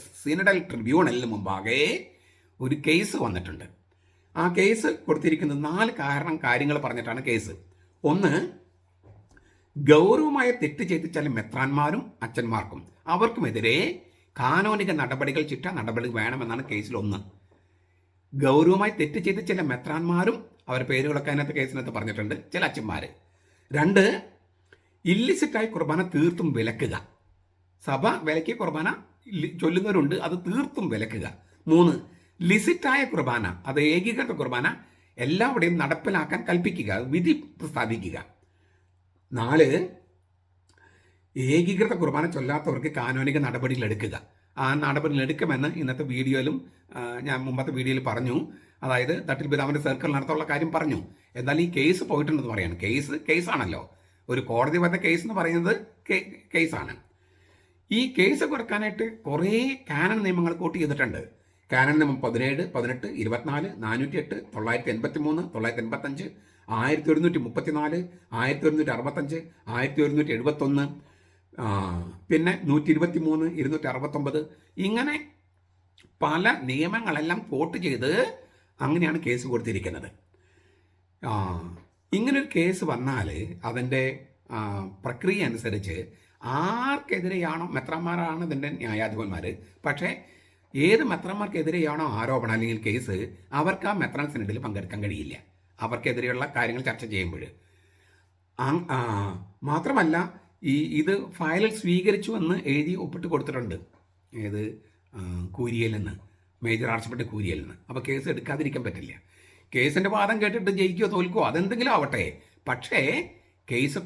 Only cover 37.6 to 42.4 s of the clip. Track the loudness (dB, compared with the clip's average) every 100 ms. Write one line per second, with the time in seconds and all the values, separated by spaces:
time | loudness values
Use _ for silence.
37.6 | -8 -4 -2 -4 -6 -10 -12 _ _ _
38.6 | _ _ _ _ _ _ _ -4 4 6
39.6 | 8 6 0 -8 _ _ _ _ _ _
40.6 | _ _ -20 _ _ _ _ -2 4 4
41.6 | 4 2 2 2 0 2 0 -2